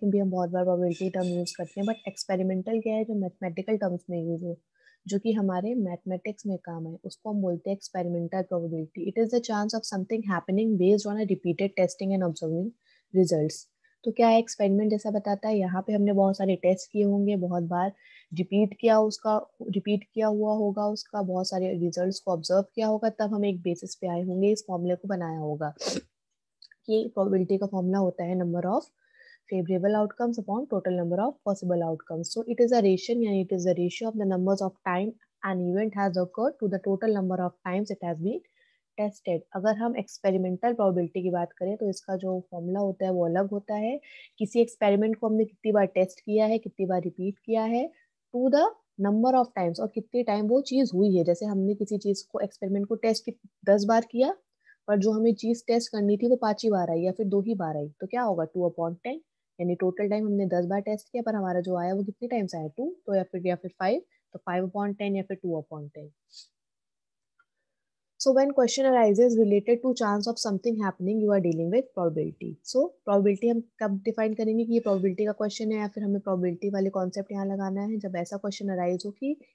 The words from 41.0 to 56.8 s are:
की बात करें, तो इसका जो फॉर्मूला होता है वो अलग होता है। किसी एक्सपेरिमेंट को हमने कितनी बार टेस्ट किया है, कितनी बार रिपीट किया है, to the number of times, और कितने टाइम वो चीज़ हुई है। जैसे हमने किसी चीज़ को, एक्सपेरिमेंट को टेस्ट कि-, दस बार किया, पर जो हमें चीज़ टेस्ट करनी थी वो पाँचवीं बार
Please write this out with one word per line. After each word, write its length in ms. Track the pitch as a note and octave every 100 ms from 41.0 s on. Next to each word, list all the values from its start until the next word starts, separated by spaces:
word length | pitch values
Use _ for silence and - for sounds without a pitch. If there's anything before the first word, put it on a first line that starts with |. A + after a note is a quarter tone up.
| E3+ F#3+
की 60 | F3+
बात 220 | F3 F3
करें, 260 | - F#3 G#3+
तो 120 | G#3
इसका 260 | F#3 - F#3+
जो 320 | F#3 F#3 F3+
फॉर्मूला 280 | F3 E3+ G3
होता 260 | G3 F#3+ F#3+
है 60 |
वो 140 | F3+ E3+
अलग 240 | E3+ G3
होता 260 | G3+ G3+ G#3
है। 240 | A3 C#4 - - - -
किसी 240 | G#3+ A#3
एक्सपेरिमेंट 540 | A#3 - G#3 G3+ A3 A3
को 120 | A3
हमने 180 | A3 A3
कितनी 260 | _ G#3+
बार 140 | G#3 G3
टेस्ट 340 | F#3 F#3 -
किया 260 | - G#3 G#3+
है, 120 | A3+
कितनी 280 | G#3 - F#3+
बार 160 | F3+
रिपीट 380 | F3 - F#3 G3 -
किया 180 | A3
है, 280 | A3 A#3 D#4+ - _ _ _ B3
to 160 | C4
the 140 | C#4+ F#4+ - _ -
number 320 | G3 G#3+ B3
of 120 | B3+ A#3+ -
times, 200 | F3 E3+
और 80 | A3
कितने 360 | - - A#3+
टाइम 240 | A#3 G#3 G#3+
वो 140 | B3+
चीज़ 300 | C#4 C4 B3
हुई 220 | F3+ G3+ F#3
है। 80 |
जैसे 220 | E3 E3+ G#3+
हमने 300 | G3 G3 G3+
किसी 220 | G#3 G#3
चीज़ 260 | G3+ G3 -
को, 80 | -
एक्सपेरिमेंट 480 | G3+ - G3 G3+ G3+
को 80 | A3+
टेस्ट 300 | A3+ A3 -
कि-, 440 | - - _ -
दस 140 | G3+
बार 220 | G3+ A3+ A3+
किया, 260 | A#3+ C4+ F#4+ _ _ _ _ -
पर 120 | G#3
जो 120 | G3+
हमें 240 | A3 A3+ A3
चीज़ 280 | A3 A#3 -
टेस्ट 240 | A#3 A#3
करनी 260 | G#3+ G3+ G#3
थी 100 | A#3+
वो 80 | B3+
पाँचवीं 360 | A3+ G#3 A3+
बार 180 | G3